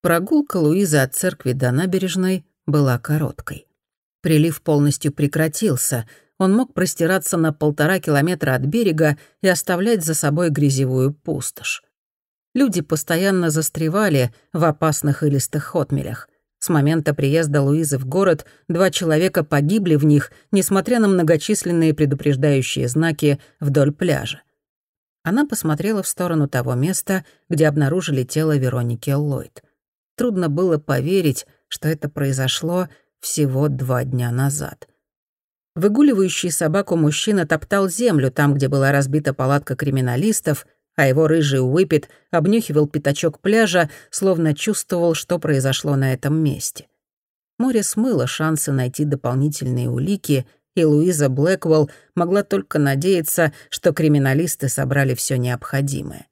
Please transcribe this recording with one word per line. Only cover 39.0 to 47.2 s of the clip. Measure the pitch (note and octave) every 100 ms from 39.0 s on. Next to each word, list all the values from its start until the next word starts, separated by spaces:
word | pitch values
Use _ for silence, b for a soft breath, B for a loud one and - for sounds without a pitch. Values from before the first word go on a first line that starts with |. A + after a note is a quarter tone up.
| C3+ D3+ D3
палатка | C3+ C3 C#3+ D3 B2+
криминалистов, | C#3+ C3+ B2+ B2 G3+ G#3+ - D3 - _ _ -
а | C#3
его | C3 D#3+
рыжий | E3 D3 C3+
Уиппет | B2+ D3+ F#3 D3+ - b b
обнюхивал | F3 D#3 A3+ A3 D3+ D3
пятачок | D3 C#3+ D3 E3 -
пляжа, | F#3+ A3 G#3+ F3 D#3 B B
словно | - F#3+ E3+ D#3+ D3
чувствовал, | - G#3 - F3+ E3+ D#3+
что | - F3
произошло | D#3+ C#3+ C3+ C3 D3 C#3
на | C3+
этом | B2+ C#3+ D#3
месте. | D#3 B2 - - - _ _ _